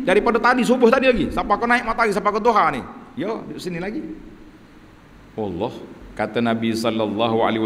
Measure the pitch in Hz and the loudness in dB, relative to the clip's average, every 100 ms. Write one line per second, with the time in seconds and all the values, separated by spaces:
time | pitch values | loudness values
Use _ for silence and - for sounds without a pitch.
0 | - 196 214 226 233 254 202 254 233 262 | 2 2 4 2 2 2 2 4 6 6
1 | 262 226 135 170 - 302 240 214 214 226 | 4 2 0 -2 0 0 2 0 0 0
2 | 226 202 196 208 226 208 160 135 87 - | 0 0 -2 0 2 4 4 0 -8 -16
3 | - - 185 214 - 151 170 170 185 262 | -16 -8 -6 -8 -10 -12 -10 -8 -8 -8
4 | - - - - - - - - - - | -10 -12 -18 -20 -20 -20 -20 -20 -20 -20
5 | - - - - 104 87 117 - - - | -20 -20 -14 -8 -6 -4 -6 -8 -16 -18
6 | - - 107 123 117 113 113 110 117 110 | -12 -6 -4 -2 0 0 0 0 -2 0
7 | 104 101 117 110 104 110 | -2 0 0 2 0 0